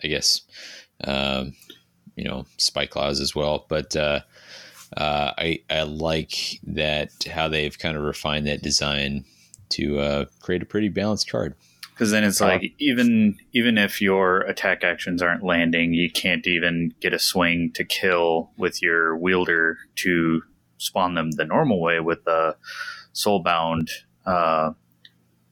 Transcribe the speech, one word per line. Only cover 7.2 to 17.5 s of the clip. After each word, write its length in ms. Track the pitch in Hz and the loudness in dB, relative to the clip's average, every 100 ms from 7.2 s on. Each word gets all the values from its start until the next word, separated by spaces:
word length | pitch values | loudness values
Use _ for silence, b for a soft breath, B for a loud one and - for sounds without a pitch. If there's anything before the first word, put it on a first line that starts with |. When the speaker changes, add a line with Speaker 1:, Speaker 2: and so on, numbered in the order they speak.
| - | -6
Speaker 1:
how 180 | 82 80 | -2 0
they've 300 | 78 73 - | 0 -2 -4
kind 180 | 85 76 | -6 -4
of 60 | |
refined 440 | 73 - 78 73 73 | -4 -4 -4 -2 -2
that 160 | 73 | -4
design 640 | 76 - 73 71 69 69 B B B - - | -2 -2 0 -2 -4 -6 B B B -18 -10
to, 280 | - 76 71 | -4 -2 0
uh, 240 | 73 71 67 _ | 0 -2 -4 _
create 220 | - 90 | -4 -4
a 40 | - | -2
pretty 220 | 104 107 | -2 -2
balanced 400 | 90 104 101 - | 0 -2 -2 -2
card. 240 | 120 71 - B B B | -4 -4 -8 B B B
Speaker 2:
'Cause 160 | - 107 | -2 2
then 140 | 107 | 2
it's 160 | 107 98 | 2 2
Speaker 1:
Uh, 40 | 98 | 4
Speaker 2:
like, 280 | 92 - - | 2 0 -2
even, 600 | 147 123 120 113 107 101 _ | 0 4 4 6 4 2 _
even 260 | 127 117 110 | 2 4 4
if 220 | 98 - | 2 2
your 400 | 98 95 92 92 | 2 4 4 2
attack 420 | 98 - 98 90 | 0 0 0 0
actions 400 | 90 82 - 87 | 0 -2 -2 0
aren't 200 | 87 85 | 0 0
landing, 480 | 92 85 82 85 85 | 2 2 2 2 2
you 160 | 82 85 | 2 0
can't 360 | - 95 85 90 | 0 0 0 0
even 460 | 85 85 85 82 - | 0 0 0 -2 -2
get 120 | 90 | -2
a 40 | 82 | 0
swing 520 | - 95 85 | 0 2 2